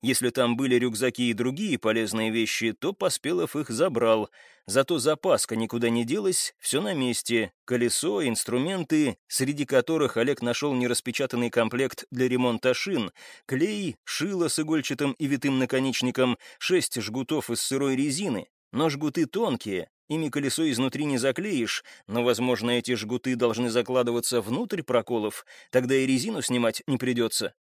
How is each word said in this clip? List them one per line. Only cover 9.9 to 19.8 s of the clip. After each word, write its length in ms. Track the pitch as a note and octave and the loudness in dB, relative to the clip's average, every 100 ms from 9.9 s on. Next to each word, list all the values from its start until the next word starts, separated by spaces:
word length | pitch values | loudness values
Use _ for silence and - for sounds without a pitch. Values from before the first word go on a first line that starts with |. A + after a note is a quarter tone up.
| D#3+ C#3+ A2+ | 2 2 2
Олег 260 | B2 C#3 | 0 0
нашел 320 | A#2+ A#2 D3 | -2 -2 0
нераспечатанный 760 | C3 B2 A#2+ - A#2 C3+ B2 A#2+ | 0 0 -2 -2 -4 -2 -2 0
комплект 560 | A#2+ A2+ B2 C3 - - | 0 0 0 -2 -4 -10
для 180 | B2 C3 | -2 0
ремонта 460 | B2 B2 A2+ B2+ | 2 2 2 0
шин, 380 | B2 - E3+ F#2+ - - - - | 0 -2 -2 -4 -8 -20 -20 -6
клей, 500 | C3 F3+ G#3 F#3 - | -2 0 -2 -6 -8
шило 460 | - - F3 F#3+ E3 | -8 -6 -4 0 0
с 100 | - | 0
игольчатым 540 | D#3 D#3+ C3 C#3 C#3+ | 0 0 0 -2 -2
и 140 | B2+ C#3+ | -2 -2
витым 340 | C#3 C#3 C3 | 0 2 2
наконечником, 760 | B2+ C3 C3+ B2 B2+ B2+ B2+ A#2 - - | 2 2 0 0 0 2 2 0 -6 -8
шесть 420 | - F3+ - B2 | 0 0 0 -4
жгутов 500 | G#2 A#2 C3 D#3 - | -4 -6 -2 -2 -2
из 100 | A#2 | -4
сырой 340 | - C3+ C#3 | -2 0 0
резины. 540 | C3 D3 C#3 G3 G#2+ - _ _ | 0 0 -2 -2 -4 -6 _ _
Но 160 | A#2 D#3+ | -2 0
жгуты 380 | C#3+ D3+ D#3 D3 | 0 -2 0 -2
тонкие, 640 | G3 A3+ A#2+ G#2+ F#2 | 0 -2 -2 -2 -6